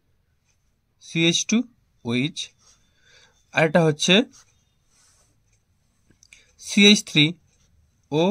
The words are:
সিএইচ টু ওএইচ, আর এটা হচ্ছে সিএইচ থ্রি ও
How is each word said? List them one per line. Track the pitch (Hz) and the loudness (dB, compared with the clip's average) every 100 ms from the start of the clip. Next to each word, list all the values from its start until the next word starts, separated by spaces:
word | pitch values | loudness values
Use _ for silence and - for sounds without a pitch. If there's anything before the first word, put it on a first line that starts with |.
| _ _ _ _ _ _ _ _ _ _ | _ _ _ _ _ _ _ _ _ _
সিএইচ | - 165 165 170 - | -10 -2 0 -2 -2
টু | 220 247 _ _ _ | -4 -4 _ _ _
ওএইচ, | 117 123 147 - - _ _ _ _ _ _ _ _ _ _ | -8 -6 -6 -8 -18 _ _ _ _ _ _ _ _ _ _
আর | 139 160 | -2 0
এটা | 175 160 | 2 0
হচ্ছে | 151 - 190 277 - _ _ _ _ _ _ _ _ _ _ _ _ _ _ _ _ _ _ _ - _ _ - | 0 0 2 0 -8 _ _ _ _ _ _ _ _ _ _ _ _ _ _ _ _ _ _ _ -20 _ _ -6
সিএইচ | - 202 208 - | 2 4 4 0
থ্রি | 156 147 170 _ _ _ _ _ _ _ | -2 -2 -4 _ _ _ _ _ _ _
ও | 147 180 | -4 -2